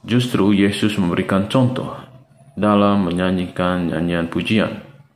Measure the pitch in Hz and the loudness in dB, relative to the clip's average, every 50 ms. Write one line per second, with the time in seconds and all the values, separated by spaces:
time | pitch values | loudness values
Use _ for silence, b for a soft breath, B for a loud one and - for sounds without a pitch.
0 | - 90 110 127 120 123 - 98 95 104 104 98 98 101 101 - - 104 - - | -4 0 0 0 0 0 0 2 4 4 4 4 4 2 2 0 -2 0 0 0
1 | 92 87 87 90 92 - 101 95 98 - - 135 127 - 127 - - - - - | -2 0 0 -2 -2 0 0 0 0 0 2 2 2 2 0 -4 -8 -8 -12 -14
2 | - - - - - _ _ _ - - _ 92 101 104 104 101 101 101 101 101 | -18 -20 -20 -20 -20 _ _ _ -20 -16 _ -2 0 2 4 4 4 4 2 2
3 | 95 85 85 90 92 92 95 92 90 90 - - 90 90 90 90 87 82 78 80 | 0 0 -2 -2 0 0 0 -2 -4 -6 -4 -2 -2 -2 0 -2 -2 -2 -2 -2
4 | 85 85 85 85 85 85 - - 87 - 110 107 87 - - - - - - - | -2 -2 -2 -2 -4 -4 -4 -6 -2 0 0 0 0 -2 -4 -10 -16 -20 -20 -20
5 | - _ _ | -20 _ _